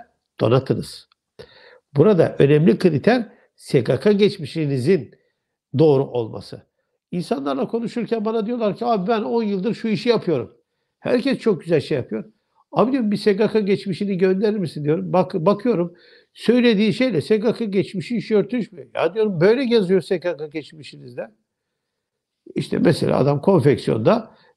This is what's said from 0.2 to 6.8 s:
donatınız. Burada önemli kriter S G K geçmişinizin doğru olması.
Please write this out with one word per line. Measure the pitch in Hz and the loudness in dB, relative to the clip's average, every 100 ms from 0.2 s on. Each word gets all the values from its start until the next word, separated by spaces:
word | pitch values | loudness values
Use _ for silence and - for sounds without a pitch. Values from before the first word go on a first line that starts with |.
| _ - | _ -2
donatınız. | 117 131 131 - - - - _ _ - - _ - _ _ 139 | 2 2 2 -4 -6 -14 -20 _ _ -20 -20 _ -20 _ _ 2
Burada | 190 180 131 - | 4 6 2 4
önemli | 143 151 180 208 | 4 4 4 4
kriter | 185 143 196 247 214 _ _ _ | 2 2 2 2 0 _ _ _
S | - 143 | -2 0
G | 113 - | 2 0
K | 214 | 2
geçmişinizin | 202 208 - 143 165 147 135 127 185 107 _ _ _ _ _ _ 131 | 2 2 0 -8 -6 -4 -2 0 0 -2 _ _ _ _ _ _ 2
doğru | 156 135 | 4 4
olması. | 139 123 113 104 - - _ _ | 0 -4 -6 -10 -16 -20 _ _